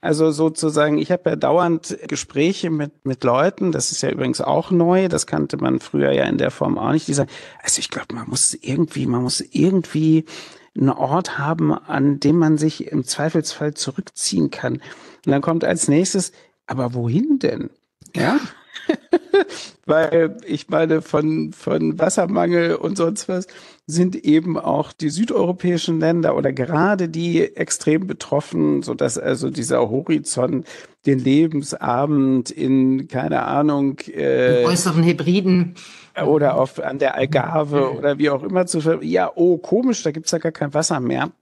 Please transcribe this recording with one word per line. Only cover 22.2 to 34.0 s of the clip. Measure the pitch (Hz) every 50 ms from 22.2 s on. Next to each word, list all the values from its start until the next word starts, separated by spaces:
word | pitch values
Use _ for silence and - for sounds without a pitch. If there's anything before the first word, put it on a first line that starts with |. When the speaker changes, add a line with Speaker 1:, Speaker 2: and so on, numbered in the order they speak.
| 185 175 202 - 175 170 175 170 170 170 170
Speaker 1:
und | - - - 196 196
sonst | 175 165 208 208 - -
was | 185 180 185 - - - - - - _ _
sind | - 151 170 180 185 185
eben | - - 143 151 160 160 175 160 151
auch | - - - 143 147 - -
die | _ 156 151
südeuropäischen | 147 165 226 233 - 202 180 170 180 185 - 180 175 165 - - 165 160
Länder | 156 160 170 170 160 143 139
oder | - 143 139 135
gerade | 135 127 123 170 151 170 196 208 190 180 165
die | 160 165 170 175 165 165 - - -
extrem | - - - - - - - 151 160 - -
betroffen, | - - - - - 143 143 - - 170 156 151 147 139
sodass | 135 - 123 127 135 135 - -
also | - - 135 127 135 131
dieser | - - 120 - 127 123 123 107
Horizont, | 110 135 165 - 165 151 151 - - 127 123 127 131 127 - - - - - - _ _ _
den | 143 139 131
Lebensabend | 123 131 135 147 165 165 156 143 139 - - - - - 120 120 143 147 151 143 135 135 131 131 120 -
in, | - 160 151 131 131 135 131 131 131 131 139 -
keine | - 131 - 156 151 127 123
Ahnung, | - 135 139 147 151 147 143 139 139 135 -